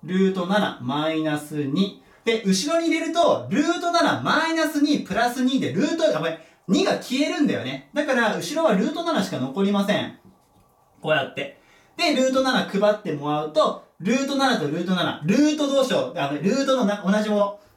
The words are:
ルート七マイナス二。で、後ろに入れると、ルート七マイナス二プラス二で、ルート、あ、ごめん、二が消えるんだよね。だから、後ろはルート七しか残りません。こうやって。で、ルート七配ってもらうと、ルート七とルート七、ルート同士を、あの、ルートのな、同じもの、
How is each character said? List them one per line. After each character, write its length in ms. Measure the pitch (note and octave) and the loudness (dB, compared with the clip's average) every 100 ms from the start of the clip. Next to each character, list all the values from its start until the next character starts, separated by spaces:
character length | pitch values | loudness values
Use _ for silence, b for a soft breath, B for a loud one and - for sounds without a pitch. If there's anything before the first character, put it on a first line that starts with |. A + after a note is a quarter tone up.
ル 300 | D3+ F#3 F#3+ | -4 2 2
ー 20 | |
ト 120 | F#3 F3 | 0 0
七 340 | G#3 - - | 0 0 -4
マ 300 | B2+ C#3+ D#3+ | -6 -2 -2
イ 100 | D#3+ | -2
ナ 160 | D#3 D3 | -2 -4
ス 160 | - | -4
二。 480 | D3+ C3+ D#3+ G3 - B B | -6 -2 0 -2 -4 B B
で、 180 | A#3 A3 | -2 0
後 300 | G3 F#3 D4 | 2 0 2
ろ 60 | E4 | 0
に 80 | E4 | 2
入 120 | D#4+ | 0
れ 60 | E4 | 0
る 80 | |
と、 320 | E4 D#4+ - A#2 | 2 2 2 0
ル 120 | G#3+ | 0
ー 180 | D#4+ E4+ | 0 0
ト 120 | F4 | 0
七 280 | E4+ C#4+ - | 2 2 0
マ 280 | - - E4 | 0 0 2
イ 60 | |
ナ 140 | E4 D4+ | 0 0
ス 140 | D4+ | 2
二 160 | D4 C#4+ | 2 0
プ 100 | - | -2
ラ 160 | G3 A#3+ | 0 0
ス 140 | B3+ | 0
二 160 | B3+ C4+ | 0 0
で、 120 | E3+ | -2
ル 100 | D#3 | 0
ー 140 | D4+ E4 | 0 2
ト、 120 | D#4 | 2
あ、 40 | G3 | 2
ご 60 | |
め 60 | E3 | -2
ん、 60 | - B B - | -6 B B 0
二 160 | A#3 | 2
が 120 | F#4+ - | 2 0
消 280 | - C4 | -2 -2
え 80 | D#4+ | 0
る 80 | F4 | 2
ん 60 | C4+ | 0
だ 80 | |
よ 100 | - | 0
ね。 240 | - - - | -4 -10 -8
だ 100 | - | -4
か 100 | C#4+ | 0
ら、 220 | B3 A3 F#3 | 2 2 0
後 180 | - | -4
ろ 100 | D4+ | 0
は 100 | D#4+ | 2
ル 120 | F#3+ D4 | 2 2
ー 60 | |
ト 120 | D#4+ | -2
七 180 | E4+ C4+ | -2 -2
し 80 | - | -2
か 80 | - | -4
残 240 | B2+ G3 | -4 0
り 100 | G3 | 0
ま 140 | G3+ G3 | 2 2
せ 120 | F3+ | 0
ん。 200 | A#2+ - - _ _ _ _ _ _ _ | -4 -10 -20 _ _ _ _ _ _ _
こ 100 | D3+ | -2
う 20 | |
や 120 | D#3 | 0
っ 100 | - | -2
て。 260 | - C#3+ - b b b - | -6 -10 -12 b b b -2
で、 180 | E4+ | 0
ル 100 | C4 | 2
ー 100 | C4 | 2
ト 80 | C4 | 2
七 220 | C4 G#3+ | 2 0
配 280 | F#3+ G3 G#3 | 0 2 2
っ 40 | - | 2
て 160 | - | -2
も 180 | D3 C#3+ | -6 -2
ら 140 | D3+ | -2
う 80 | D#3 | 0
と、 360 | D#3 B3+ - - - | 2 2 0 -12 -8
ル 140 | F3 | -2
ー 120 | C4 C4+ | 0 0
ト 100 | C#4 | 0
七 220 | C4+ A3 | 0 0
と 80 | D3 | -2
ル 160 | E3 | -4
ー 40 | F3 | -2
ト 80 | |
七、 280 | F3+ D#3 - | -2 -2 -2
ル 120 | D3+ A#3+ | 0 4
ー 200 | D4+ D4+ | 4 2
ト 100 | C#4 | 0
同 160 | C#4 | 2
士 120 | B3+ | 2
を、 180 | F#3 - E3+ | 0 -2 -4
あ 160 | E3+ | -4
の、 100 | D3 | -2
ル 80 | F#3 | 0
ー 160 | C4 C4+ | 0 2
ト 100 | C4 | 2
の 80 | |
な、 180 | G3+ G3+ F#3 | 0 0 0
同 160 | G#3+ | 0
じ 80 | G#3 | 2
も 60 | G#3 | 0
の、 240 | G3+ - B | 0 -2 B